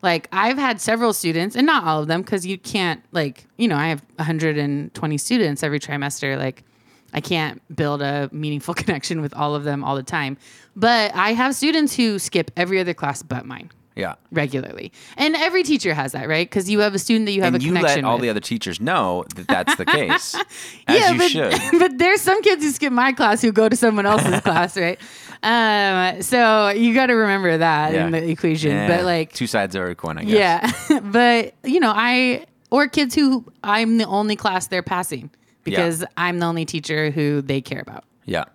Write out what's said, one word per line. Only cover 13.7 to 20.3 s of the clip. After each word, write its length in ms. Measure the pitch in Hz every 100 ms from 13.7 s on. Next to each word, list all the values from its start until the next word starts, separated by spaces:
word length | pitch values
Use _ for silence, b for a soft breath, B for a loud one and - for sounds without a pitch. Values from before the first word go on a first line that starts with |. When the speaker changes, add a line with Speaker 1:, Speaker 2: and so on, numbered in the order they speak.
| _ _
Speaker 2:
Yeah. 220 | - 90 - _
Speaker 1:
Regularly. 600 | 165 147 131 - - - B B B
And 180 | 294 311
every 280 | 320 359
teacher 300 | 294 294 190
has 200 | 151 135
that, 160 | - 135
right? 200 | 156 175
'Cause 200 | - 185
you 100 | 208
have 160 | 208 196
a 20 |
student 260 | - 226 214
that 80 |
you 80 | 196
have 120 | 185
Speaker 2:
And 80 | 120
Speaker 1:
a 40 | 139
Speaker 2:
you 80 |
let 80 | 175
Speaker 1:
connection 240 | 160 139 131
Speaker 2:
all 100 | 120
Speaker 1:
with. 60 |
Speaker 2:
the 80 | 120
other 100 | 104
teachers 400 | - 120 101 85
know 460 | 117 180 101 90 87 -
that 140 | 90
that's 260 | - - 269
the 80 |
case. 500 | 131 339 101 233 -